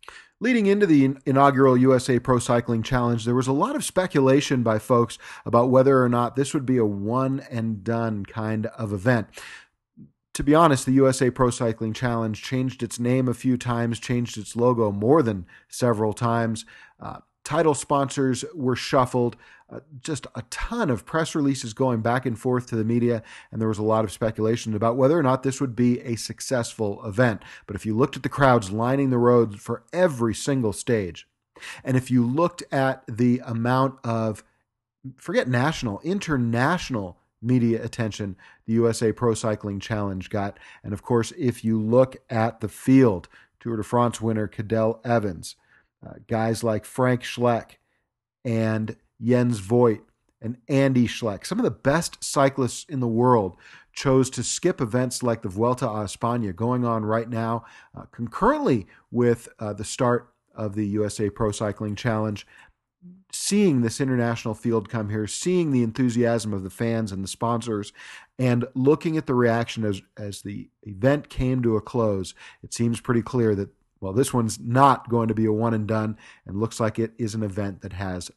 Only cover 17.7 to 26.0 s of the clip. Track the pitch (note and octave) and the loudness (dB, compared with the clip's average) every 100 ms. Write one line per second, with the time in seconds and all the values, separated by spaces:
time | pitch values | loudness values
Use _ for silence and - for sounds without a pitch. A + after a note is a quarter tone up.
17.7 | C3+ - C#3+ C3+ C#3+ C3 B2 - E4+ B2+ | 0 0 0 0 0 0 0 -6 -4 -2
18.7 | A#2+ - C#3 B2 B2+ A#2+ - - - _ | -2 2 2 2 2 0 -4 -16 -20 _
19.7 | B2 - C3+ - D3 - - - - - | -20 -18 -14 -8 -8 -8 -14 -12 -10 -6
20.7 | A#3+ F#3 A2 - D#3+ D#3+ E3+ C#3 C3 A#2 | -2 -2 -2 -2 -2 -2 0 0 -2 -6
21.7 | G#2+ C3 A2+ A2+ B2+ C3 A2 B2+ B2 - | -2 0 0 0 0 -2 -4 -2 -2 -2
22.7 | A2+ A2 A#2+ A#2+ A2+ - - - A2 A2 | -2 0 2 2 0 -6 -20 -12 -4 -2
23.7 | G#2 G#2+ A2 G#2+ - A2+ A2 A2 A#2+ A2+ | 0 2 2 0 -2 -4 0 0 0 -2
24.7 | G#2 A#2 B2+ C3 E3+ C3 C3 C3+ C3 C#3 | 0 0 4 4 4 4 2 0 -2 -4
25.7 | A2 B2 B2 | 2 2 2